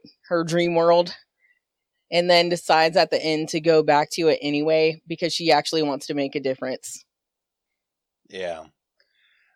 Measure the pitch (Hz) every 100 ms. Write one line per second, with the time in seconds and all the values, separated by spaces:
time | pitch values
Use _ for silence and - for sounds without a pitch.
0 | - _ - 170 165 170 175 165 170 170
1 | 175 - _ _ _ _ _ _ _ _
2 | _ 170 180 175 170 170 - 160 165 175
3 | 160 139 156 156 156 170 160 156 151 147
4 | 151 - 160 139 147 147 156 160 160 160
5 | - 165 170 - 165 147 - 160 147 135
6 | - 147 135 147 135 127 131 131 - -
7 | _ _ _ _ _ _ _ _ _ _
8 | _ _ _ 95 90 82 80 _ _ _
9 | _ _ _ _ _